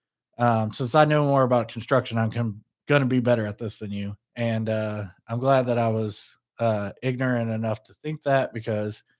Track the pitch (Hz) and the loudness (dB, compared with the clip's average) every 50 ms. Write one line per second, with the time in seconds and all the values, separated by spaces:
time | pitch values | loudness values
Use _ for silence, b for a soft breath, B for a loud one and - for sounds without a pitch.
0 | _ _ _ _ _ _ _ - 120 120 117 113 110 107 - - 135 117 156 156 | _ _ _ _ _ _ _ 0 2 2 2 2 0 -2 -4 -4 -4 2 4 4
1 | 151 151 151 151 147 139 139 135 131 123 127 120 113 - - 117 113 - 139 127 | 4 6 4 2 2 4 4 4 4 4 4 2 0 -2 -6 -12 -2 2 2 2
2 | 127 - 117 117 113 110 110 113 117 113 101 107 - _ _ _ _ - 143 143 | 2 0 0 0 0 0 0 -2 -2 -2 -4 -8 -14 _ _ _ _ 2 2 2
3 | 135 123 127 127 113 123 120 113 107 104 101 - 120 104 - - 107 101 101 101 | 4 2 2 2 4 4 2 2 0 -2 -6 -6 -8 -8 -8 -8 -10 -8 -6 -6
4 | 101 101 101 - _ _ _ 120 120 117 113 113 110 110 110 110 110 107 107 107 | -6 -8 -10 -12 _ _ _ -4 -2 -2 -2 -2 -2 -2 -2 -2 -4 -4 -6 -6
5 | 101 92 - _ _ - 117 120 127 135 139 131 127 123 117 117 117 113 110 110 | -8 -10 -14 _ _ -8 -6 0 2 4 4 4 4 2 0 2 2 2 0 0
6 | 110 107 98 - - - - _ _ _ _ - 117 113 107 104 101 101 - - | -2 -4 -6 -8 -12 -14 -18 _ _ _ _ -2 0 0 0 0 -4 -6 -8 -6
7 | - 131 127 123 131 127 123 120 117 113 110 110 113 110 107 - - - _ _ | -4 -4 -2 -2 -2 0 0 0 -2 -2 -4 -2 -2 -4 -4 -6 -8 -16 _ _
8 | - 151 156 147 - 139 139 135 131 - - 113 110 120 107 107 107 107 104 - | -10 -10 -10 -4 0 2 2 2 2 -2 -6 -8 -6 -4 -4 -2 -4 -6 -8 -10
9 | - _ _ | -16 _ _